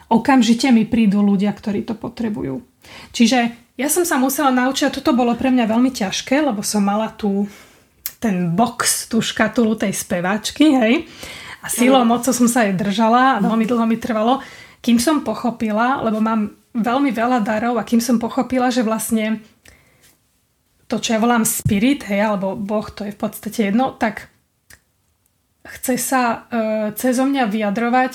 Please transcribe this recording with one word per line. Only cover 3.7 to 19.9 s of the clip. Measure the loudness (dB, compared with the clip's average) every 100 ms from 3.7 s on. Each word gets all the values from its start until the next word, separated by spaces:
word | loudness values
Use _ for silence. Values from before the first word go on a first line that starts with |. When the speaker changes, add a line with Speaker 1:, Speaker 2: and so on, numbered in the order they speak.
Speaker 1:
ja | -6 -2
som | 0
sa | 0 0
musela | 0 0 2
naučiť, | 2 2 0
a | -2
toto | 0 0
bolo | 2 2
pre | 0 2
mňa | 2
veľmi | 2 2 2
ťažké, | 0 -4 -4 -2 0
lebo | 2 -2
som | -2 0
mala | 0 0 -4
tú, | -4 -2 -2 -2 -8 -20 _ _ _ -16 -6
ten | -2 0 0
box, | 2 0 0 -4 -4 -2
tú | -2
škatulu | -2 0 0 2 0 0
tej | -2
speváčky, | -4 -4 -4 -2 -4 -4 2 4
hej. | 4 4 2 -2 -14 -18 -16 -18 -16
A | -10
silou, | 0 4 4
Speaker 2:
Áno. | 4
Speaker 1:
mocou | 2 0
som | 2 2
sa | 2
jej | 0
držala | 0 -2 0 2 4 4 2
a |
veľmi | 0 0
dlho | 0 0
mi | 0
trvalo, | -2 -2 -2 0 0 -4 -18 -20 -6
kým | 0 2
som | 2 0
pochopila, | -2 -4 -4 -4 -4 0 0 0
lebo | -2 0
mám | 0 0 -4 -8 _
veľmi | -4 0 2 0
veľa | 0 0 0
darov | 0 -2 -2
a | -2
kým | 0 0
som | 2 0
pochopila, | 0 -4 -2 0 0
že | 0
vlastne | 0 -2 -2 -2 -2 -4 -8 _ -20 -20 _